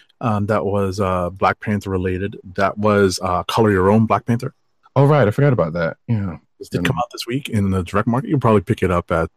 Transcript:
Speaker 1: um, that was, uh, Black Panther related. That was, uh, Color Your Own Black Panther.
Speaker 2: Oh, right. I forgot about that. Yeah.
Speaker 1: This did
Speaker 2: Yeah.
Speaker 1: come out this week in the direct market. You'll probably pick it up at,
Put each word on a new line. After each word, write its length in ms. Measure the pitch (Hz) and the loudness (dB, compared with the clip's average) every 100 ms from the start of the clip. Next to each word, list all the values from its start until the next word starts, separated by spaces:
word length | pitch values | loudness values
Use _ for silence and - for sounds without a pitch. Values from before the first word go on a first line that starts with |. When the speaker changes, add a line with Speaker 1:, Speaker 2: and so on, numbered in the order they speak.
| _ _ | _ _
Speaker 1:
um, 280 | 123 104 101 | -4 -2 0
that 180 | 107 101 | 0 0
was, 340 | 101 98 95 | -2 -2 -2
uh, 300 | 98 92 87 | -2 0 -4
Black 300 | 95 95 98 | -2 -2 0
Panther 320 | - 104 98 | -2 -4 -2
related. 460 | 95 92 90 98 - 95 92 | -4 -2 -4 -6 -10 -14 -2
That 220 | 98 104 | -2 0
was, 420 | 104 101 98 90 | 2 4 4 2
uh, 220 | 92 90 | -2 -4
Color 280 | 82 - 110 | -2 2 2
Your 200 | 98 92 | 4 4
Own 160 | 110 110 | 4 4
Black 180 | 117 - | 0 0
Panther. 280 | 120 - - _ _ _ - | -4 -4 -14 _ _ _ 2
Speaker 2:
Oh, 100 | 139 | 4
right. 220 | 147 104 | 4 4
I 40 | |
forgot 220 | 110 143 | 2 2
about 200 | 123 82 | 2 0
that. 240 | 82 82 - - | -2 -4 -6 -4
Yeah. 300 | 113 98 76 _ _ | -4 -4 -8 _ _
Speaker 1:
This 100 | - | -8
did 140 | 92 | -4
Speaker 2:
Yeah. 60 | 87 | -2
Speaker 1:
come 100 | - | -2
out 120 | - | -4
this 140 | - - | -8 -8
week 200 | 127 - | -8 -4
in 220 | 110 98 | -2 0
the 140 | 95 | -2
direct 240 | 87 101 110 | -2 -2 0
market. 220 | 117 - | -2 -2
You'll 120 | 143 | 0
probably 200 | 120 107 | 4 2
pick 220 | - 110 | 2 -2
it 80 | 95 | 0
up 200 | 87 - | 0 0
at, 200 | 85 80 | -2 -2